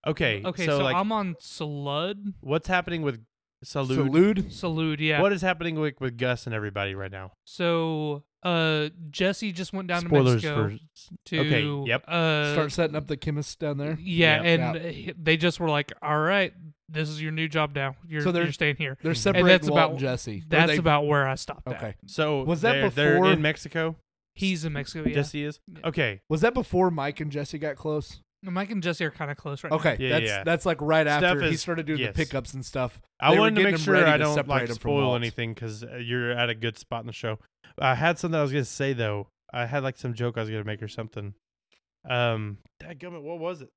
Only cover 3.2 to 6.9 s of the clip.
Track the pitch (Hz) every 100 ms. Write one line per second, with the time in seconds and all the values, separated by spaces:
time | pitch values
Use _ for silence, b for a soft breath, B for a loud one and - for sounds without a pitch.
3.2 | 113 _ _ _ - 147 131 143 139 151
4.2 | 196 196 202 - 180 160 160 151 156 151
5.2 | 190 196 185 165 170 160 151 131 131 117
6.2 | 127 120 - 110 104 101 98